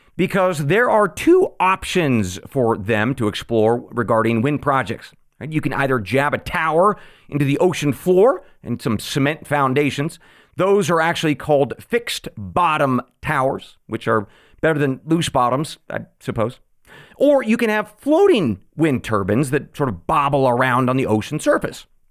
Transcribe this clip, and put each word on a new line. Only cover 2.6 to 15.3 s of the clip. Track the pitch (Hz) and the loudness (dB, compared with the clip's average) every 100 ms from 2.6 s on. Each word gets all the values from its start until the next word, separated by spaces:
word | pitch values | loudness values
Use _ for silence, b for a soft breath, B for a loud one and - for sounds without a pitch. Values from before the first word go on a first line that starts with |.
| 117 110 | 0 0
them | 104 107 110 139 | 0 0 0 -2
to | 107 | -4
explore | - - 117 110 120 123 | -4 -2 2 2 2 -4
regarding | 113 110 113 113 113 | -4 0 2 2 0
wind | 135 143 | 0 -2
projects. | 147 135 92 110 - _ _ - | 0 -2 -2 -8 -14 _ _ -16
Right? | 135 | -8
You | 156 | -6
can | - | -4
either | - 139 131 | -2 0 -2
jab | 95 131 143 | 0 -2 0
a | 123 | -2
tower | - 180 160 160 202 196 B B B | -4 -4 0 2 2 0 B B B
into | 143 139 | -2 0
the | 143 | 2
ocean | 175 - 143 | 2 0 -2
floor | - 180 185 233 - b b | -2 2 4 4 2 b b
and | - 117 | -10 -6
some | 127 104 | -4 -4
cement | - 147 135 156 - | -4 -2 -2 -2 -4
foundations. | 147 135 131 147 - 147 - b b b - | -2 0 0 0 -2 -6 -8 b b b -2
Those | 185 202 151 | 2 2 2
are | 165 | 0
actually | 160 170 160 | 0 0 -2
called | 143 - 147 131 - | -2 0 2 0 -4
fixed | - 240 240 - - - | -4 -4 -4 -10 -10 -12
bottom | 101 - 170 151 139 123 - _ | -6 0 0 2 0 0 -4 _
towers, | 131 151 131 95 - _ - | -4 -2 -2 -4 -10 _ -10
which | 113 - | -6 -2
are | 113 101 b b b | -2 -2 b b b
better | 156 151 | -2 0
than | 143 131 | -2 -4
loose | 147 165 - | -2 -2 0